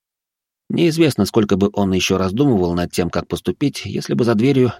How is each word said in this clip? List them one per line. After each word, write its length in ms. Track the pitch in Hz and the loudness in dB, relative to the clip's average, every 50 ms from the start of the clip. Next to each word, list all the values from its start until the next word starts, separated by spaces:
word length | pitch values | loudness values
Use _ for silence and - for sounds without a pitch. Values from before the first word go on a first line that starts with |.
| _ _ _ _ _ _ _ _ _ _ _ _ _ - | _ _ _ _ _ _ _ _ _ _ _ _ _ -6
Неизвестно, 560 | - 113 170 170 156 160 165 143 - - 98 | -2 0 0 2 4 4 2 2 2 0 -2
сколько 300 | - - 113 107 104 104 | 0 2 0 2 2 2
бы 140 | 92 101 101 - | 2 0 0 0
он 200 | 101 101 95 95 | 0 0 0 0
ещё 240 | 92 - - 95 | 0 0 0 0
раздумывал 560 | 92 95 95 95 120 147 143 120 95 90 87 85 | 0 0 0 0 0 2 2 2 2 2 0 0
над 180 | 87 87 76 | -2 -4 -2
тем, 180 | - - 90 85 | -2 -4 -2 -2
как 180 | - 87 82 | -4 -6 -4
поступить, 580 | - 87 82 - - 90 - 147 139 - - - | -4 -8 -6 -4 -6 -4 -2 -4 -4 -4 -6 -10
если 280 | 101 104 - 147 - 143 | -8 -8 -8 -6 -4 -2
бы 120 | - 123 | 0 0
за 100 | 117 120 | 2 2
дверью 380 | 202 123 139 135 131 127 117 - | 2 2 2 2 2 2 0 0